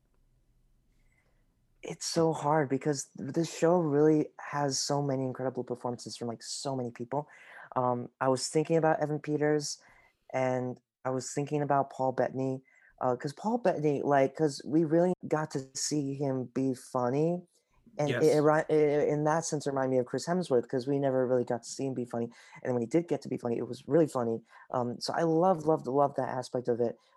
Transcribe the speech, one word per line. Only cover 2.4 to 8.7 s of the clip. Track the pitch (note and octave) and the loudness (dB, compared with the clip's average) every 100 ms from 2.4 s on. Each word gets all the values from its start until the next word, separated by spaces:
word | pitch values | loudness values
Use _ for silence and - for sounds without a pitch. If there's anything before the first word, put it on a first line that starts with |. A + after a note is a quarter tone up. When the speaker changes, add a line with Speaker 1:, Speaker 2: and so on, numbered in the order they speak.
| D3 D#3 C3 | 0 2 2
Speaker 1:
because | C3+ D3+ C#3 - - | 0 -2 -4 -6 -10
th-, | C3+ | -4
this | D#3+ D#3+ - | -2 -4 0
show | E3 F3+ | 4 4
really | D#3 C#3+ D#3 D#3 - - | 4 4 6 4 2 -6
has | - C#3+ C#3+ C3 | -8 -2 -2 -2
so | - C#3+ | -2 -2
many | C#3+ C3+ | 0 -2
incredible | C3 B2 C3 B2 | -4 -4 -4 -4
performances | A#2+ A#2+ B2 A#2+ A2+ - | -6 -6 -4 -6 -10 -8
from, | A#2+ | -8
like, | A2+ | -8
so | - - C#3+ C3 | -10 -8 -6 -4
many | A#2+ | -6
people. | - A#2+ C3+ D3+ - - - - B2+ | -8 -6 -6 -6 -16 -20 -20 -6 -2
Um, | B2 B2 - _ | 0 0 -4 _
I | C3 | 2
was | C3 - | 2 2
thinking | D#3+ D3+ | 0 2